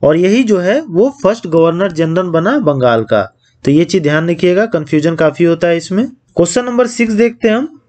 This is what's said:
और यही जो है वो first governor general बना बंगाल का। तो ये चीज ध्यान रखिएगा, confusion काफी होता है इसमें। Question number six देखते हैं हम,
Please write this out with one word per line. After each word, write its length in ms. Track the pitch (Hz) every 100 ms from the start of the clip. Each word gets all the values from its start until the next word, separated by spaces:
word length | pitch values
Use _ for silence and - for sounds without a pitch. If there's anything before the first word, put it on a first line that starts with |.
और 140 | 143 160
यही 260 | 185 233
जो 160 | 233 190
है 200 | 180 269
वो 280 | 302 170 262 269
first 240 | 190 226 170
governor 440 | 165 165 170 196
general 360 | 160 160 170 180
बना 280 | 165 185 285
बंगाल 420 | 156 139 123 113 110
का। 160 | 107 92 _ _ _ 135
तो 60 |
ये 140 | 147 170
चीज 180 | 190
ध्यान 260 | 147 156 165
रखिएगा, 360 | 165 180 180 220
confusion 480 | 165 151 156 160 160
काफी 260 | 156 147
होता 240 | 170 165 170
है 100 | 170
इसमें। 280 | 160 190 277 - _ -
Question 300 | 175 247 247
number 220 | 240 240
six 240 | 240 226 208
देखते 320 | 233 233 226
हैं 80 | 226
हम, 200 | 311 -